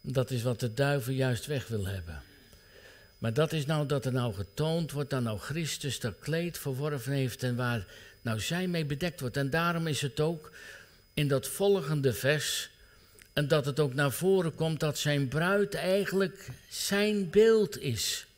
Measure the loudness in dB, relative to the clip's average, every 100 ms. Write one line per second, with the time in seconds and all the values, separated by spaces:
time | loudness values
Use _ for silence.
0 | -2 -2 0 -2 -2 -2 -4 0 0 0
1 | -2 0 0 0 -2 -6 -4 -4 -4 -6
2 | -8 -12 -16 -20 -20 -20 -20 -20 -20 -20
3 | -20 _ -2 2 2 0 0 0 0 0
4 | 0 0 -2 -4 -8 -2 0 0 -2 -4
5 | -4 -2 -2 -4 -6 -4 -4 -4 -6 -4
6 | -6 -6 -4 -2 -2 -6 -6 -2 -2 -4
7 | -2 0 0 -2 -2 0 0 -2 -6 -16
8 | -20 -10 -4 -4 -2 -2 -2 -2 -2 -2
9 | -4 -4 -6 -2 0 2 2 0 -2 -2
10 | -2 0 0 0 -8 -20 -18 -18 -20 -20
11 | _ 0 2 2 0 0 2 2 2 2
12 | 2 2 2 2 0 -4 -6 -14 -20 -20
13 | -20 -20 -6 -2 4 4 4 2 0 2
14 | 0 2 2 4 2 0 -2 0 0 0
15 | 0 2 2 2 2 2 0 0 2 2
16 | 2 2 0 -2 -14 -16 -14 -6 0 2
17 | 2 2 4 6 8 8 4 0 -2 -2
18 | -2 -4 -8